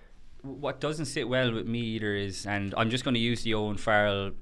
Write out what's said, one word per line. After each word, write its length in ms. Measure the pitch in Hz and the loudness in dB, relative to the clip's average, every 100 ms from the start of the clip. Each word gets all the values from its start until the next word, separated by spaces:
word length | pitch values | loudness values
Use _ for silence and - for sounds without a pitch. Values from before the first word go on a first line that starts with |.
| - - - - | -20 -18 -18 -14
What 360 | 139 127 143 139 | -12 -6 -6 -2
doesn't 260 | 147 156 147 | -4 -2 -4
sit 200 | 160 117 | -2 0
well 240 | 127 127 | 2 2
with 140 | 113 117 | 2 -2
me 140 | 117 | -2
either 340 | 113 110 107 | -2 -2 0
is, 320 | 101 101 92 101 | 0 -2 -4 -2
and 260 | 101 98 - | -2 0 0
I'm 140 | 113 | 2
just 140 | 127 | 2
gonna 140 | 139 120 | 0 2
use 240 | 117 117 | 2 2
the 120 | 113 | 2
Owen 220 | 107 107 98 | 0 0 0
Farrell 520 | - 104 104 101 98 - | 4 6 6 2 0 -4